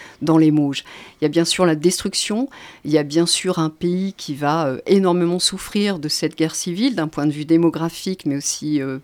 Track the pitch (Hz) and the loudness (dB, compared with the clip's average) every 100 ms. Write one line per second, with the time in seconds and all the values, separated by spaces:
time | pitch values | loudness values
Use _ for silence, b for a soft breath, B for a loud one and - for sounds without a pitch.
0 | B B 156 160 156 151 143 135 B B | B B 2 6 6 4 2 -2 B B
1 | B _ 151 160 165 - 180 156 170 - | B _ 0 2 0 2 2 2 2 0
2 | 202 - - 214 269 B B B - 151 | -4 -4 -4 -2 -4 B B B 0 0
3 | 147 160 165 - 185 175 160 156 175 180 | 2 0 2 0 -2 -2 -2 -2 -2 -2
4 | 196 - - 143 143 165 143 131 - 196 | -4 -8 -10 -4 0 0 0 -2 2 4
5 | 185 175 170 180 - 190 - 208 202 180 | 4 2 2 0 -2 -4 -4 -2 0 -2
6 | 147 - 156 - 160 - 180 170 262 190 | -4 -2 -2 0 -2 -2 -6 -2 0 0
7 | 156 - 151 147 151 165 170 156 165 - | -4 -2 -2 -2 0 2 2 0 -6 -6
8 | 185 185 147 139 - - 151 147 135 135 | -8 -6 -6 -4 -6 -6 -4 -2 -2 -8